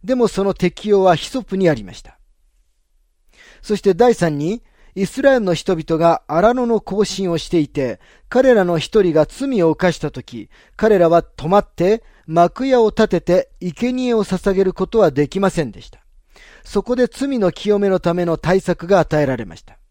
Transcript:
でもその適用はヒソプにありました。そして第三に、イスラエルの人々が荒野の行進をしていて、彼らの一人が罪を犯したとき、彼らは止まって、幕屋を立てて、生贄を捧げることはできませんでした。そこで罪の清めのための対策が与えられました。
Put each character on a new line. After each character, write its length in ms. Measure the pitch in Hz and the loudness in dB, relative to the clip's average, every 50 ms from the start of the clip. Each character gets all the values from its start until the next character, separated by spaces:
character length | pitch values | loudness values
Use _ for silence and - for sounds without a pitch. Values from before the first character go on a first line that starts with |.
| - | -2
で 120 | 185 262 | -2 0
も 120 | 254 240 | 0 0
そ 160 | 202 - - 196 | 0 0 -2 -2
の 100 | 196 180 | -2 -2
適 360 | - - 180 - - - 208 | 0 -2 -2 -2 -4 -2 0
用 140 | 208 196 190 | 2 4 4
は 120 | 185 170 | 4 4
ヒ 140 | 147 - - | 2 -2 -8
ソ 140 | - 269 208 | -8 -10 -8
プ 140 | - 190 | -6 -4
に 120 | 190 190 170 | 0 0 0
あ 40 | 147 | 0
り 100 | 113 104 | 0 -6
ま 100 | 90 120 | -16 -18
し 80 | - | -20
た。 160 | - - _ _ _ _ _ _ _ _ _ _ _ _ _ _ _ _ _ _ _ _ _ _ _ _ _ _ - - - _ - | -20 -20 _ _ _ _ _ _ _ _ _ _ _ _ _ _ _ _ _ _ _ _ _ _ _ _ _ _ -20 -20 -20 _ -6
そ 100 | - 214 | -6 -6
し 60 | 196 | -2
て 140 | - 202 185 | 0 0 2
第 180 | 165 - - - | 4 4 2 4
三 240 | - 175 165 151 | 2 0 -2 -2
に、 240 | 143 147 170 214 247 _ _ _ _ _ - _ | -2 -4 -4 -4 -6 _ _ _ _ _ -16 _
イ 140 | 185 196 | -6 -6
ス 160 | - - 254 269 | -4 -4 0 2
ラ 80 | 277 | 2
エ 20 | 269 247 | 2 2
ル 20 | |
の 140 | 214 185 170 | 0 -2 -4
人 200 | - - - 190 | -2 -2 -4 -4
々 260 | 160 156 - 165 156 | -4 -2 -4 -2 2
が 200 | 165 170 160 - _ | 2 2 2 0 _
荒 260 | - 147 165 190 226 247 | -4 -2 2 2 2 2
野 140 | 254 247 | 0 -2
の 120 | 233 233 208 | -2 -2 -2
行 240 | - - 190 208 208 | -2 -4 -2 -2 -2
進 280 | - - - 196 180 | -2 -2 -6 -4 -4
を 80 | 170 156 | -4 -4
し 100 | - - | -4 -2
て 80 | - | -2
い 100 | 170 151 | -2 -2
て、 320 | 139 - 147 135 120 107 - _ _ _ _ _ - | -2 -4 -4 -4 -4 -6 -10 _ _ _ _ _ -2
彼 240 | - 247 262 269 247 | 0 2 4 6 4
ら 100 | 214 185 | 4 4
の 140 | 175 175 | 2 0
一 240 | 160 - - - 220 | -2 -4 0 0 2
人 100 | 196 180 | 2 4
が 140 | 151 156 151 | 2 2 0
罪 380 | - - - 269 277 262 214 170 | 0 -2 -10 -8 -4 -2 0 2
を 80 | 165 | 2
犯 200 | 156 - 185 180 | 2 2 0 -2
し 60 | 165 | -2
た 140 | - - 147 | -2 -8 -10
と 100 | - 135 | -10 -10
き、 300 | - - - 117 90 _ _ _ _ _ _ | -16 -14 -16 -16 -16 _ _ _ _ _ _
彼 240 | - - 220 214 185 | -2 2 2 4 4
ら 100 | 175 165 | 4 4
は 140 | 170 170 - | 4 2 2
止 240 | - _ - - | 0 _ -12 -4
ま 120 | 156 190 202 | 0 0 0
っ 80 | 202 | 0
て、 360 | _ _ - 165 185 214 226 _ - _ _ _ | _ _ -2 0 0 0 0 _ -16 _ _ _
幕 400 | - 156 170 170 175 - - 262 | -4 2 2 2 2 2 -4 -2
屋 160 | 269 262 240 226 | 0 2 2 2
を 60 | 214 | 2
立 180 | - - 220 | 2 0 0
て 140 | 208 - 175 | 0 0 -4
て、 280 | - - 175 185 - _ _ - | 0 0 0 0 0 _ _ -10
生 320 | - 180 151 - 233 247 | -10 -10 -6 -4 -4 -4
贄 220 | 254 254 254 247 233 | -4 -2 -2 -2 -2
を 100 | 220 202 | -2 -2
捧 300 | - 190 180 - 202 196 | -2 -6 -4 -2 -2 0
げ 100 | 185 196 | 0 -2
る 100 | 185 180 | -2 -2
こ 120 | - 185 | -4 -8
と 140 | - - 226 | -2 2 2
は 100 | 202 160 | 2 2
で 180 | 135 131 147 | 2 0 -2
き 120 | 131 - - | -2 -2 -2
ま 100 | 196 190 | -2 -2
せ 140 | - 175 156 | -2 -2 -6
ん 80 | 117 | -6
で 100 | 101 - | -8 -16
し 80 | - - | -20 -20
た。 160 | - _ _ _ _ - _ _ _ - - - - - - | -20 _ _ _ _ -20 _ _ _ -20 -20 -20 -20 -20 -20
そ 200 | - - 208 190 | -6 -6 -6 -2
こ 120 | - 247 | -2 0
で 120 | 247 247 | 0 0
罪 320 | - - - 262 277 277 240 | -2 -2 -6 -6 -4 -2 0
の 120 | 202 175 | 0 -2
清 280 | - - - 202 208 202 | -2 -2 -2 -2 0 0
め 100 | 202 196 | 2 0
の 100 | 190 180 | 0 0
た 140 | - 175 170 | 0 -2 -2
め 100 | 180 175 | -2 -2
の 140 | 170 165 | -2 -2
対 240 | - - 156 180 196 | -2 0 0 0 0
策 240 | - - 175 - - | 0 -2 -4 -4 0
が 140 | 170 202 185 | 2 2 2
与 240 | 156 - - 151 147 | 2 2 0 0 0
え 20 | |
ら 100 | 131 131 | 0 -2
れ 100 | 117 113 | -6 -8
ま 100 | 90 82 | -12 -16
し 80 | - _ | -20 _
た。 160 | - - _ _ _ | -20 -20 _ _ _